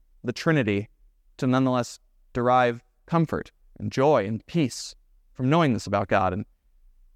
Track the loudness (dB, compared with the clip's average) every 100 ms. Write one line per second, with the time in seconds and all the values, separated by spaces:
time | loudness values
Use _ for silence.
0 | _ _ -10 -4 0 2 2 -2 -4 _
1 | _ _ _ -4 0 2 2 0 -4 -10
2 | _ _ _ -2 2 4 2 0 -10 _
3 | -2 0 0 -2 -8 _ _ -12 -6 0
4 | 2 2 0 -6 -4 -2 -2 -4 -14 -18
5 | _ _ _ -4 0 2 2 0 -2 -2
6 | 0 0 0 -2 -8 _ _ _ -20 _
7 | _